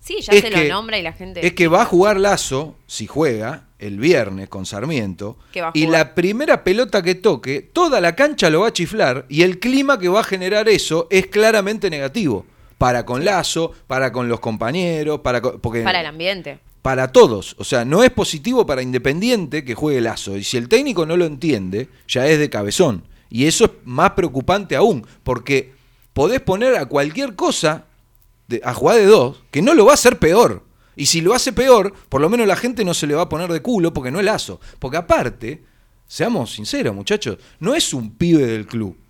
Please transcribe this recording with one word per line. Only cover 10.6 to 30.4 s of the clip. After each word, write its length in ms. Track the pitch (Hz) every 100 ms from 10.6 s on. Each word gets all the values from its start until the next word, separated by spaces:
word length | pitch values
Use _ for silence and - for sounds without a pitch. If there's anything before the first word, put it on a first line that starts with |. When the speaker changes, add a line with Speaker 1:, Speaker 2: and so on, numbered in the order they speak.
| 220
Speaker 2:
eso 400 | 196 - 160 170
es 180 | 190 190
claramente 600 | 208 220 220 190 214 190
negativo. 560 | 151 135 175 175 101 - _ - _
Para 280 | 127 123 107
con 180 | 123
Lazo, 480 | 180 185 156 165 165 - _
para 240 | 131 131
con 160 | 120 120
los 140 | 113
compañeros, 800 | 120 110 113 165 175 160 147 147
para 180 | 135 123
co-, 180 | 120 -
porque 240 | 120 113
Speaker 1:
Para 180 | 117 185
el 40 | 160
ambiente. 520 | 156 175 196 147 139 _ _
Speaker 2:
para 300 | 131 131 131
todos. 420 | 247 214 107 - -
O 40 |
sea, 220 | - 131 117
no 180 | 165
es 60 | 254
positivo 560 | 247 190 156 147 254 180
para 160 | 135
Independiente 840 | 127 123 123 151 226 240 160 151
que 100 | 127
juegue 280 | 113 151 135
Lazo. 340 | 117 107 - 98
Y 80 |
si 140 | 101 127
el 100 | 120
técnico 380 | 233 294 185 156
no 100 | 175
lo 100 | 170
entiende, 640 | 143 165 117 92 101 135 _ -
ya 180 | 123 139
es 120 | 156
de 100 | 147
cabezón. 540 | 113 104 - 165 95 - - _
Y 160 | 113 147
eso 180 | 160 220
es 60 | - -
más 260 | 127 185
preocupante 640 | 196 170 131 127 190 196 143
aún, 320 | 208 151 104 _
porque 500 | - 120 - 135 131 _ _ _ _
podés 280 | - 151 262
poner 340 | 254 190 254 226
a 100 | 131
cualquier 500 | 143 147 165 277 190
cosa 500 | 339 - 156 139 - _ _ _ _ _ _
de, 140 | 117
a 100 | 127
jugar 240 | 123 147 226
de 80 | 196
dos, 360 | 214 127 - _
que 120 | 139
no 100 | 214
lo 120 | 320 214
va 60 |
a 40 | 285
hacer 240 | 254 240
peor. 440 | 160 190